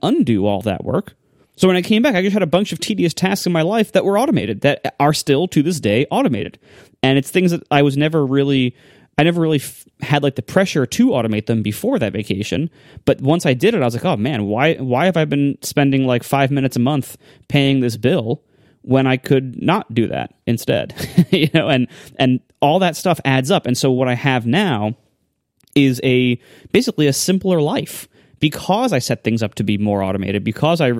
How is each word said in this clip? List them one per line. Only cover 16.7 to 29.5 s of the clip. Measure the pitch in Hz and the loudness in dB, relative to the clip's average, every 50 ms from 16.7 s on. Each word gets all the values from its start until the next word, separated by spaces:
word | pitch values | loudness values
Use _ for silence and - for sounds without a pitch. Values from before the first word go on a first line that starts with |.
| - | 0
a | 127 | 0
month | 120 131 151 139 120 - - - _ - - _ _ | 0 0 0 -2 -4 -6 -12 -20 _ -20 -20 _ _
paying | - - 143 139 139 139 135 | -2 0 2 2 2 2 2
this | 123 120 113 | 0 -2 -2
bill | 110 107 127 180 160 110 110 131 - _ _ _ _ _ _ _ _ | 0 0 0 0 0 -2 -4 -6 -8 _ _ _ _ _ _ _ _
when | - - 127 135 131 | -2 0 2 2 4
I | 131 131 | 2 0
could | 131 - - 143 135 135 127 117 - | 0 0 2 0 0 0 -2 -8 -4
not | - 127 175 214 - - 113 | -2 0 0 0 -2 -4 -2
do | 117 110 | -2 0
that | - - 65 62 - _ _ - | 0 -2 -6 -6 -8 _ _ -6
instead?" | - 117 113 - - 123 87 - - - - - - - | -4 -4 -4 -2 -2 -2 -2 -2 -6 -10 -12 -10 -2 2
<laughs> | - 170 - | 2 2 2
You | - 165 143 147 - | 2 0 2 2 2
know, | 165 101 131 | 0 2 2
and, | 143 127 123 - - - - - - | 0 0 0 -2 -6 -18 -20 -10 -2
and | - 139 131 127 127 _ _ _ - | 0 2 2 2 0 _ _ _ 0
all | - 143 156 190 | 0 2 2 2
that | 190 170 151 | 2 0 -2
stuff | - - 190 165 - - | -2 -2 -2 -2 0 0
adds | 135 135 131 127 139 | 0 0 0 2 2
up. | 196 170 - | 0 0 0
And | - 123 | -2 -2
so | - - 135 127 | 0 2 2 2
what | 123 131 127 | 2 0 -2
I | 123 | -2
have | 123 - 147 131 123 113 | -2 0 0 0 0 0
now | 117 120 185 214 185 131 104 104 107 120 _ _ _ _ _ _ _ _ _ _ _ _ _ _ _ - | 0 0 2 2 0 0 -2 -2 -4 -6 _ _ _ _ _ _ _ _ _ _ _ _ _ _ _ 2
is | 143 139 135 127 120 - | 4 4 4 2 0 0
a, | 135 127 127 127 123 120 120 _ - - - - - - | 0 2 2 2 0 -2 -2 _ -18 -20 -20 -8 -2 0
basically | 214 254 - - - 151 | 0 0 0 0 0 0
a | 143 135 | 0 0
simpler | - - - 185 190 - 190 185 165 | 0 0 0 0 0 0 0 0 0
life, | 147 151 208 - - - - - - _ _ _ _ _ _ - | 0 0 -2 -4 -6 -8 -12 -16 -18 _ _ _ _ _ _ -2
because | - 156 - - - - 185 214 254 247 | -2 -2 -2 -2 -2 -2 0 0 0 0
I | 185 131 | 0 -2
set | - - 120 - - | -2 -2 -4 -2 -2
things | 107 113 110 | -2 -2 -2
up | 113 104 | -2 -4